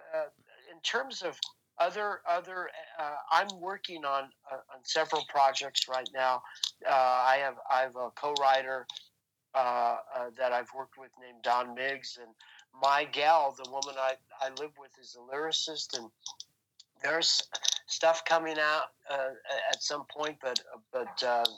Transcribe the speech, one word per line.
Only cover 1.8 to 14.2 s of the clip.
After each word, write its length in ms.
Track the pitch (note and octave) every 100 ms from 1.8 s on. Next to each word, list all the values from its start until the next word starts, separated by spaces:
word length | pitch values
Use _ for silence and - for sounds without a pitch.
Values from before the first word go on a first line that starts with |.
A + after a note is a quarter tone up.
other, 400 | F3 F3+ G#3 F#3 E3+
other, 400 | F3 F3+ F#3 E3+ - D#3+ -
uh, 160 | D3+ D3 -
I'm 160 | E3 G3+ F#3
working 460 | F3 G3 - E3+
on, 200 | C#3+ C#3 C3+ _ -
uh, 40 | C3+ -
on 120 | C3+
several 400 | - E3 D#3+ D#3 C#3+
projects 580 | C#3+ C3+ C3 C#3 - -
right 200 | C3 B2
now. 280 | C3 C3 B2+ - - - - -
Uh, 40 |
I 460 | C3+ B2+ B2+ B2+ C3+
have, 120 | C#3 B2+ -
I 120 | C3
have 160 | C3 B2
a 140 | A#2+
co-writer, 760 | - D3 D3 C#3 C3+ C3 C3 B2 - - _ _ _ _
uh, 60 | C3
uh, 380 | B2 B2 A#2+ A#2 - C3 B2 A#2
that 140 | B2+
I've 160 | B2 A#2 B2+
worked 200 | C3 -
with 140 | C3 _
named 220 | B2+ A#2+
Don 320 | A#2+ B2 B2
Miggs, 440 | B2 C3+ C3+ - B2
and 120 | A#2 - - - _ C3
my 240 | C3+ C#3+
gal, 520 | D3+ C3+ D3 E3 C#3 C3
the 120 | C3
woman 260 | C3+ C#3 C3+
I, 140 | C3+ C3